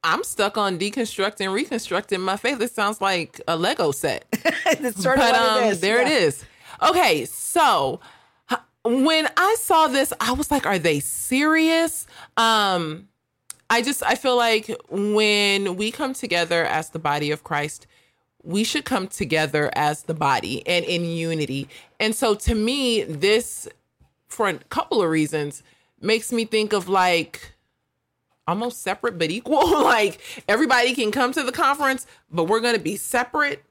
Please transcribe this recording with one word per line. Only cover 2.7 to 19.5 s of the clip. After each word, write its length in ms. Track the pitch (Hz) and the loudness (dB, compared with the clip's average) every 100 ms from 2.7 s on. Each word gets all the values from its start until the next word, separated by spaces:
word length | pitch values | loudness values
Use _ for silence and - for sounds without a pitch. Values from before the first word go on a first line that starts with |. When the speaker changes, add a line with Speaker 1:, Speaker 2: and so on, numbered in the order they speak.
Speaker 1:
sounds 280 | - 202 220 | 0 -2 0
like 400 | 196 185 156 - - | 0 0 -4 -8 -4
a 100 | 165 | 0
Lego 360 | 185 285 165 | 0 2 0
set. 320 | 139 151 101 - | 0 -2 -4 -6
Speaker 2:
<laughs> 120 | - 339 - - | -2 -2 0 0
It's 360 | 311 262 202 | 0 -2 -2
sort 140 | 226 262 | 0 4
of 40 | |
Speaker 1:
But, 80 | 240 | 4
Speaker 2:
what 240 | 233 226 214 | 4 2 2
it 60 | |
Speaker 1:
um, 60 | 226 | 2
Speaker 2:
is, 100 | 196 | 0
Speaker 1:
there 200 | 190 226 | 2 2
it 60 | 254 | 2
Speaker 2:
yeah. 60 | |
Speaker 1:
is. 300 | 294 165 139 - - - - | 4 2 0 -14 -20 -20 0
Okay, 420 | 311 349 285 156 120 | 2 4 4 2 -2
so, 720 | - - 349 294 185 139 175 - - _ _ - | -8 -2 2 4 4 0 -4 -12 -20 _ _ -6
h-, 80 | 247 _ _ | -6 _ _
when 440 | 233 254 269 320 311 - | 0 2 4 2 0 0
I 200 | 381 453 | 2 2
saw 260 | - 330 311 | 2 4 4
this, 260 | 269 269 - | 2 -2 -2
I 120 | 226 | -2
was 180 | 254 302 | -2 0
like, 160 | 285 - | 0 0
"Are 120 | 196 | 0
they 200 | 165 147 | 2 0
serious?" 1040 | - - - 262 302 320 320 330 330 - - - - - | -2 -8 -2 0 2 4 4 2 0 -4 -12 -18 -8 0
Um, 720 | 226 220 202 180 160 160 196 _ _ _ _ - _ | 2 4 2 0 -2 -8 -16 _ _ _ _ -20 _
I 120 | 233 | 0
just, 200 | 240 269 | 0 -2
I 120 | - 233 | -2 0
feel 200 | 277 247 | 2 2
like 340 | 233 220 220 - - | 4 2 0 -10 -6
when 840 | 196 208 208 214 208 208 196 196 185 | -4 0 2 4 4 4 2 0 -2
we 140 | 214 | -4
come 240 | - 262 | -2 -6
together 500 | 262 - 170 165 170 | -4 -2 -2 0 0
as 260 | 165 147 160 | 0 -2 -4
the 80 | 165 | -6
body 320 | 156 147 147 | -2 0 -2
of 140 | 151 | -4
Christ, 420 | - 147 147 - - _ _ _ _ _ | -2 -4 -4 -8 -20 _ _ _ _ _
we 220 | - 190 | -4 -2
should 200 | 226 302 | 0 -2
come 220 | - 240 190 | -2 -4 -4
together 640 | - 156 156 156 | -6 -2 0 0